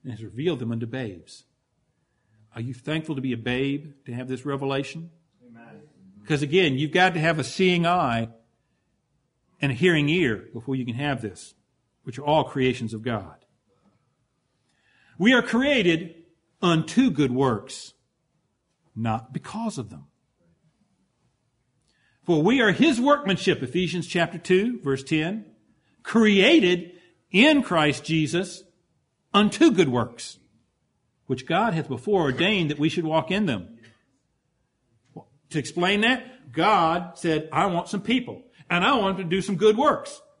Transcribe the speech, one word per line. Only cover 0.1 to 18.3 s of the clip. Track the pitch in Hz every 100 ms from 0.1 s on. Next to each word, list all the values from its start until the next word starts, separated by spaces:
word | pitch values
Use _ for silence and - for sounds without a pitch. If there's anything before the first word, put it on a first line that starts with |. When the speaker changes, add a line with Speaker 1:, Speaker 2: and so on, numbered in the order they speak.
Speaker 1:
hast | 110
revealed | 107 104 160 143
them | 117
unto | 113 120
babes." | 131 120 90 - - _ _ _ _ _ _ _ _ _ _ _
Are | -
you | 120
thankful | 127 - 156 156
to | 139
be | 131
a | 117
babe, | 117 127 139 143 151 - -
to |
have | 120 127
this | 127 135
revelation? | 139 139 135 143 165 165 _ _ _ _
Speaker 2:
Amen. | 113 117 - - _ - -
Speaker 1:
'Cause | - 151
again, | 143 175 175 131
you've | 151
got | 170 185
to | 175
have | 160 160
a |
seeing | 127 - 185 175
eye | 170 180 147 117 117 - _ _ _ _ _ _ _ _ _ _ _ _
and | 143
a |
hearing | 120 180 165 147
ear | 170 151 104 -
before | 120 113
you | 135 123
can |
have | 123 147 131
this, | 110 90 - _ _ _ _ _
which | - 127
are |
all | 147 156
creations | 135 139 127 123 113
of | 110
God. | 113 113 90 - _ _ _ _ _ _ _ _ _ _ _ _ _ _ _ _ _ _
"We | 190
are | 254
created | - 226 269 277 180 160 175 - _ _ _ _
unto | 180 165 156 - 262
good | 139 139
works, | 123 135 110 - - - _ _ _ _